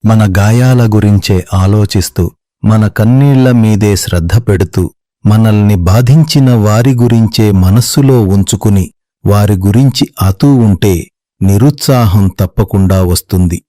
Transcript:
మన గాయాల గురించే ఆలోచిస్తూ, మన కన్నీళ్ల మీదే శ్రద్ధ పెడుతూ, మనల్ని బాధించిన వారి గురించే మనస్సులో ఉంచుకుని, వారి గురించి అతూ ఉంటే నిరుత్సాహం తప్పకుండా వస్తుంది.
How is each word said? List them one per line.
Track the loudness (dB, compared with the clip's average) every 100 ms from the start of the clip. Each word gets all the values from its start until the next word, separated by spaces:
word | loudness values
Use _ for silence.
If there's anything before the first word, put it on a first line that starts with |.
| 0
మన | 0 0 0
గాయాల | 0 2 2 2 0 0
గురించే | 2 0 0 -4 -2
ఆలోచిస్తూ, | -2 0 0 -2 -4 -6 -6 -6 -6 _ _ -2
మన | 0 0
కన్నీళ్ల | 0 0 2 2 2 2
మీదే | 2 0 0 0 -2
శ్రద్ధ | -2 -4 0 -2
పెడుతూ, | 0 -2 -2 -4 -6 _ _ _ 0
మనల్ని | 2 2 2 0 0
బాధించిన | 0 0 2 2 2 0 2
వారి | 2 0 0 0 0
గురించే | 0 2 0 0 0
మనస్సులో | 2 2 0 0 0 0 2
ఉంచుకుని, | 0 0 -2 -2 -2 -2 -4 _ _ _ -2
వారి | 0 0
గురించి | 0 0 2 0 -2 -6 -4
అతూ | -4 0 0 2
ఉంటే | 0 0 0 -2 -6 _ _ _
నిరుత్సాహం | -2 2 0 -2 -2 0 2 0 -2 -2
తప్పకుండా | -6 -4 -4 -2 0 0
వస్తుంది. | 0 -4 -4 -2 -2 -4